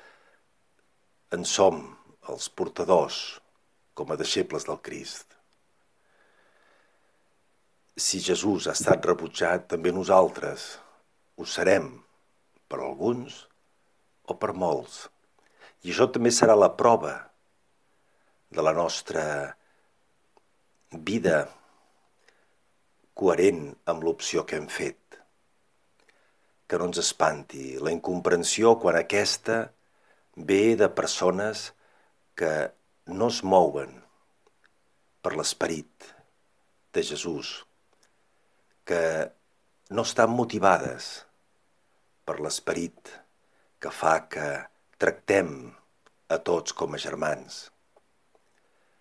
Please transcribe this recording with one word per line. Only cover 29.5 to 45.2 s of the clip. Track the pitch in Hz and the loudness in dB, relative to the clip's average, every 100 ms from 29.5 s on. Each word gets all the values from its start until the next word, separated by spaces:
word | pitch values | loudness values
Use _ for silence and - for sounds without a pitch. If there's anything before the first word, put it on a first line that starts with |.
| 113 113 _ _ _ _ _ _ | -2 -4 _ _ _ _ _ _
ve | - 78 98 110 | -10 2 4 6
de | 110 98 | 6 4
persones | - - - 92 92 107 107 - - _ _ _ _ _ - | 2 -2 0 0 0 -2 -6 -12 -16 _ _ _ _ _ -4
que | 82 76 71 - _ _ - | -2 0 -4 -8 _ _ -12
no | 95 117 | -4 -2
es | 113 | -2
mouen | 95 95 82 73 67 - - _ _ _ _ _ _ _ _ _ _ _ | 2 4 4 2 -8 -12 -20 _ _ _ _ _ _ _ _ _ _ _
per | 90 76 | -6 -4
l'esperit | 78 - 80 80 - _ - - _ _ _ _ _ _ _ | -4 -4 -4 -4 -10 _ -20 -20 _ _ _ _ _ _ _
de | - | -4
Jesús, | - - 90 76 - - - _ _ _ _ _ _ _ _ _ _ _ - | -4 -4 -6 -8 -8 -14 -16 _ _ _ _ _ _ _ _ _ _ _ -4
que | 87 82 80 - - _ _ _ _ - | 0 0 -2 -4 -10 _ _ _ _ -8
no | 104 113 | -4 -2
estan | - 113 | 2 2
motivades | 120 117 107 95 87 64 62 - - - _ _ _ _ _ _ _ _ _ - | 2 -2 2 4 4 2 -10 -12 -16 -20 _ _ _ _ _ _ _ _ _ -10
per | 80 | -6
l'esperit | 76 - - 82 85 - - - _ _ _ _ _ _ | -6 -6 -4 -4 -6 -8 -20 -20 _ _ _ _ _ _
que | 71 | -12
fa | - 80 80 - | -2 2 2 0
que | - 73 - - _ _ - | -8 -6 -6 -10 _ _ -2
tractem | - - | 0 0